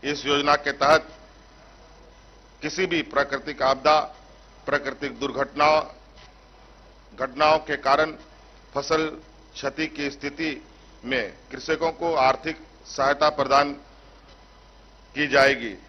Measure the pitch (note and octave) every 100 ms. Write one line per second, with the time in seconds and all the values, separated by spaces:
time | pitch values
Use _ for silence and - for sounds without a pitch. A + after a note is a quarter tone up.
0 | C#3 D3 C#3+ C#3+ C#3+ D3 C#3+ C#3 C#3 D#3
1 | - - - - - - - - - -
2 | - - - - - - D3+ E3 F#3 E3+
3 | - C#3 C#3+ C3+ D3 C#3 C3 C3 D3 D3+
4 | - - - - - - - C#3+ C3+ C3
5 | C#3+ A#2 C#3+ C#3 C#3 C#3+ D3 D#3 - -
6 | - - - - - - - - - -
7 | - - C3 B2+ D3+ D#3 D3+ C#3+ C#3 C#3+
8 | D#3 D#3 - - - - - C#3 C#3+ D#3+
9 | D#3+ D#3 - - - - C#3 C#3 D#3 D#3
10 | C#3+ C#3 C#3+ C#3+ D#3+ C3 - - - -
11 | A#2+ C3 G2+ - - C3 C#3 D#3 E3 D#3+
12 | E3+ D#3 C3 C3+ D#3+ D#3 - - - -
13 | C#3 C#3+ D3+ D3+ C3+ C#3 C#3+ C#3+ - -
14 | - - - - - - - - - -
15 | - C#3 D3 C#3 C3+ C3 A#2 F#2+